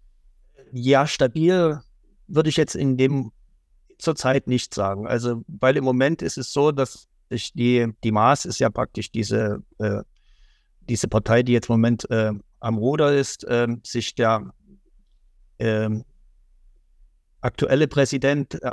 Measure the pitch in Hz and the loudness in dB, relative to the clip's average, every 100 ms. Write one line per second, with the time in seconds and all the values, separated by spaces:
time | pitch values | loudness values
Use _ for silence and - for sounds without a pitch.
0 | - _ _ _ _ _ - 127 127 135 | -20 _ _ _ _ _ -14 -4 2 4
1 | 147 - 131 156 160 185 165 147 - _ | 4 0 0 2 2 4 2 -2 -10 _
2 | _ _ - 147 156 151 151 - 139 127 | _ _ -6 0 0 2 0 0 -2 2
3 | 131 135 131 - _ _ _ _ _ - | 2 2 -6 -12 _ _ _ _ _ -8
4 | - 151 127 135 - 123 - - 98 98 | -4 -2 0 0 0 -2 -2 -4 -4 -4
5 | 107 120 120 117 - 101 131 147 131 127 | -4 -2 -2 -6 -8 -2 2 2 2 2
6 | 139 165 165 - 127 - 147 143 131 - | 2 0 -6 -8 -6 0 0 2 -2 -4
7 | _ _ - 120 - - 120 123 117 110 | _ _ -10 -8 -8 -2 2 2 0 -2
8 | 117 107 113 143 - - 117 104 120 - | -2 2 4 2 -2 -2 -2 0 -6 -6
9 | 110 117 104 113 107 104 - - 107 101 | -8 -6 -2 -2 -2 -4 -10 -6 -4 -4
10 | - _ _ _ _ _ _ _ - 113 | -8 _ _ _ _ _ _ _ -6 -4
11 | 107 - 107 117 123 120 - 117 117 117 | 0 0 2 2 4 2 2 2 4 2
12 | - 113 107 104 - _ 117 113 117 151 | -2 -2 -2 -4 -12 _ -4 -2 0 2
13 | 147 143 135 - - 120 120 117 - 120 | 2 2 0 -6 -2 0 0 -4 -6 -6
14 | 113 - 113 113 95 - _ - _ _ | -6 0 2 2 -2 -18 _ -20 _ _
15 | _ _ _ _ _ - 117 110 110 110 | _ _ _ _ _ -6 -2 0 -2 -4
16 | - _ _ _ _ _ _ _ _ _ | -8 _ _ _ _ _ _ _ _ _
17 | - _ _ _ 123 - 147 139 151 143 | -20 _ _ _ -8 -2 2 2 2 2
18 | 135 139 135 143 135 135 131 | 0 2 0 0 -4 -6 -8